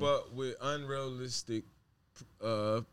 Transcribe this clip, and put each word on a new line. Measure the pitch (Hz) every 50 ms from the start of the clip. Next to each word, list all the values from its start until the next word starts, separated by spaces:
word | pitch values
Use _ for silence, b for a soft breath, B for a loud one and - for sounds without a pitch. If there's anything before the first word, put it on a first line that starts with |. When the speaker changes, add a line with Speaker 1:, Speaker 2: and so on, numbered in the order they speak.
Speaker 1:
normal. | 139
Speaker 2:
up | 143 143 120 - - 117
with | 127 135 127 110 -
unrealistic, | 127 139 147 147 143 135 139 139 135 131 127 123 127 123 120 - - 117 113 110 - - - _ _ _ _ _ _ _ _ - 117 - - - 107
uh, | 113 113 107 104 107 110 117 117 -